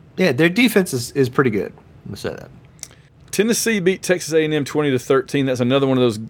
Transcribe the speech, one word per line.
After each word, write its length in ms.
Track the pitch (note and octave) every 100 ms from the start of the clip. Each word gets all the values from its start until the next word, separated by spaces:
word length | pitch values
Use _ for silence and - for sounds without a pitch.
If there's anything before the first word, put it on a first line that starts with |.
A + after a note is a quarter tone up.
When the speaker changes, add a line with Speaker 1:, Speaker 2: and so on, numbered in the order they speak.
| - -
Speaker 1:
Yeah, 160 | F3+
their 160 | B2+ E3
defense 440 | F#3+ B3 G3+ F#3
is, 200 | B2+ A#2+
is 160 | C#3+ B2
pretty 220 | C#3 C3
good. 220 | G2+ -
I'm 120 | - - - -
gonna 100 | G2+
say 140 | -
that. 200 | - - - - - - - _ _ -
Speaker 2:
Tennessee 500 | - A3 G#3+ A3+ G#3+
beat 220 | F3+ F#3+
Texas 300 | - F3 -
A 100 | D#3+
and 80 | D#3
M 120 | D3+
twenty 260 | C3+ D3 D3
to 80 | B2+
thirteen. 480 | - C3+ - C#3+ C3+
That's 140 | B2
another 260 | B2 C#3 C3+
one 100 | C3
of 40 |
those, 160 | B2 G#2